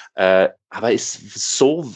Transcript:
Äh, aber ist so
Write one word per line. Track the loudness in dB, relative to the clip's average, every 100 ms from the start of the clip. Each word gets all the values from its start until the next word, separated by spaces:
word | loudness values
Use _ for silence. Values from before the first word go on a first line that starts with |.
| -16
Äh, | -2 2 4 2 -2 _
aber | -6 -2
ist | -2 -4 -12 -16 -10 -8 0
so | 2 2 -4